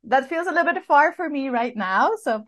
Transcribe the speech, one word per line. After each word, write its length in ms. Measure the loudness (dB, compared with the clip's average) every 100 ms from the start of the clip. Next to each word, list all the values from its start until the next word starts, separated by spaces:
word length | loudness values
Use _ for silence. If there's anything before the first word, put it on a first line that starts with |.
that 240 | 2 0 0
feels 200 | -4 -2
a 40 |
little 220 | 0 0
bit 100 | -2
far 300 | 2 4 4
for 160 | 0 -6
me 180 | -4 -4
right 300 | -2 -4 -4
now, 340 | -2 2 2 0
so 220 | -4 -4